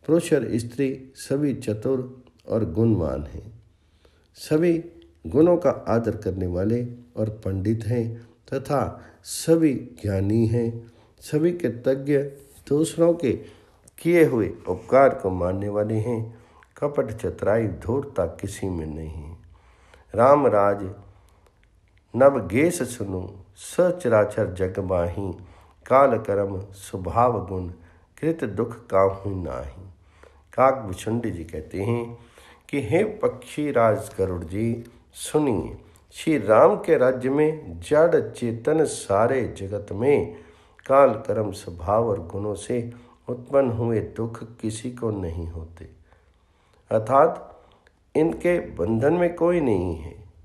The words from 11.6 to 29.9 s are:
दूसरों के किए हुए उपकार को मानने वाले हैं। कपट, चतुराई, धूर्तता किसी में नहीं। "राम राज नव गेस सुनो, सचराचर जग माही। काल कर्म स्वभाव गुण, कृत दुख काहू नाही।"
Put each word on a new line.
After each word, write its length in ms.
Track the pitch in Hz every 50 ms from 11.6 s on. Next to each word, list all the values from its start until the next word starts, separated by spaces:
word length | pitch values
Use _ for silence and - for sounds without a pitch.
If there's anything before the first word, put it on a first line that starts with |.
| - 120 110 117 - 131 135 139 139 143 147 135 139 143 - - - - - - - -
दूसरों 460 | 139 147 160 156 - 165 170 170 170
के 180 | 170 - 123 - 123 - - - - _ _ _ _ _ - _ -
किए 260 | - 165 170 175 -
हुए 280 | - 127 117 104 85 - - - 98
उपकार 460 | 92 90 - - 123 131 139 131 -
को 160 | - - 95
मानने 380 | 92 90 87 90 95 98 101 101
वाले 260 | 101 104 107 107 113
हैं। 440 | 107 104 120 120 110 113 - - - - _ _ - _ _ _ -
कपट, 340 | - 143 143 - 127 117 113
चतुराई, 540 | 110 - 90 - - - 101 104 117 117
धूर्तता 600 | 104 87 76 - - 117 139 139 143 - - 90
किसी 420 | 85 - - - 85 - - - 98
में 180 | 92 85 78
नहीं। 500 | 78 76 78 80 78 78 78 73 73 85 - - - - _ _ _ _ _ _ _ - - - _ -
"राम 320 | 101 117 131 143 147 139
राज 480 | 120 104 104 101 101 101 98 98 95 95 - - - - _ _ _ _ _ _ _ _ _ _ _ _ _ _ _ _ _ _ _ -
नव 320 | 113 131 139 139 127 101 87
गेस 500 | 95 123 147 175 170 - 127 117 - -
सुनो, 460 | 107 101 95 92 92 98 - - - _ _
सचराचर 1000 | - - - - - 175 180 170 180 - 123 110 107 104 - - - 107 95 92
जग 240 | 90 95 92 95 -
माही। 540 | 92 92 95 90 85 87 85 95 98 95 85 - - - - - - _ _ _ _
काल 320 | - 123 131 139 135 120 110
कर्म 480 | 113 - 101 98 101 98 98 92 98 - -
स्वभाव 720 | - - - - 95 92 - - 113 120 127 120 101 90
गुण, 220 | 90 98 92 92 85 87 - - - _ _ _ _ _ -
कृत 240 | - 156 160 160 139
दुख 420 | 113 95 98 113 113 - - -
काहू 560 | - - 95 95 98 95 98 - 104 98 95 87
नाही।" 400 | 76 64 62 64 67 - - 95 -